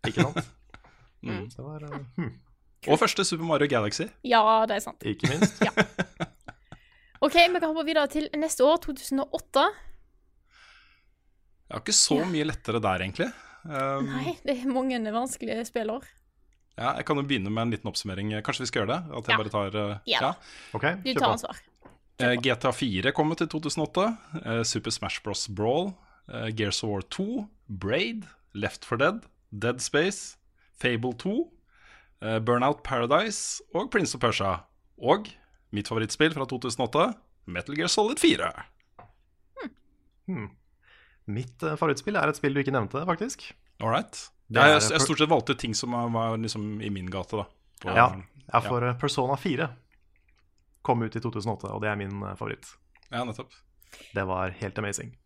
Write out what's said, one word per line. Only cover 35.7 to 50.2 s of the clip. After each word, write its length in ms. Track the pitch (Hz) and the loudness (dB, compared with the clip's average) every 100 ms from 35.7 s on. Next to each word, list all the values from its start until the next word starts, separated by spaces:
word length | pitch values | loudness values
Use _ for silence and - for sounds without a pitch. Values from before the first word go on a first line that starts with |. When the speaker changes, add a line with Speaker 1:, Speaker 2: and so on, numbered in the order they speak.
Speaker 2:
mitt 160 | 104 - | -6 -4
favorittspill 460 | 113 110 - 156 | -4 -4 2 2
fra 120 | 151 131 | 2 -6
to 140 | 127 | -4
tusen 220 | 123 113 | -4 -2
og 100 | 120 | 0
åtte, 240 | 143 208 220 _ _ - | 2 2 -2 _ _ -10
Metal 260 | 87 110 147 | -8 -6 -4
Gear 120 | 170 | 0
Solid 320 | - 214 302 | 2 2 4
fire. 460 | 339 - 85 - - _ _ - - _ _ _ _ 523 320 _ _ _ _ _ - | 4 4 0 -6 -18 _ _ -20 -20 _ _ _ _ -14 -14 _ _ _ _ _ -10
Speaker 1:
Hmm. 220 | 175 101 - _ _ _ - _ _ - | -8 -8 -14 _ _ _ -20 _ _ -8
Mitt, 360 | 107 127 - | -6 -8 -6
eh, 120 | 156 151 | -6 0
favorittspill 400 | 160 135 - 202 | 0 0 0 2
er 80 | 147 | 2
et 60 | 147 | 2
spill 180 | 143 | 0
du 80 | 139 | 2
ikke 120 | 135 | 2
nevnte, 280 | 131 101 135 175 | 0 0 -4 -2
faktisk. 440 | 165 233 - - - _ _ | -2 -2 -8 -16 -20 _ _
Speaker 2:
All 80 | 110 | 0
right. 220 | 127 220 - - _ _ | 0 -2 -14 -18 _ _
Speaker 1:
Det 120 | 113 | 6
Speaker 2:
Jeg, 20 | |
Speaker 1:
er 160 | 143 151 | 8 8
Speaker 2:
jeg, 20 | |
jeg 100 | - 156 | 6 4
Speaker 1:
per- 60 | 135 | 2
Speaker 2:
stort 120 | 147 | 4
sett 120 | 151 | 4
valgte 280 | 156 110 123 | 4 2 -2
ting 160 | 120 | -2
som 180 | 104 123 | -4 -2
var, 180 | 120 120 | -2 0
var 280 | 113 113 113 | 0 0 -2
liksom 440 | 113 113 104 107 107 | -4 -4 -6 -4 -4
i 40 | |
min 180 | 98 90 | -4 -4
gate, 220 | 95 90 | -6 -4
da. 120 | 110 98 _ _ - | -6 -6 _ _ -10
På 40 | 90 | 0
Speaker 1:
Ja, 60 | 113 | 6
ja, 260 | 123 95 92 - - | 6 4 -14 -20 0
Speaker 2:
ja. 60 | 120 | 0
Speaker 1:
for, 220 | 107 123 123 | 2 0 0
eh, 80 | |
Persona 420 | 123 143 - 127 139 | 0 -2 0 0 0
fire 340 | 190 131 156 - _ _ _ _ | 0 -2 -2 -6 _ _ _ _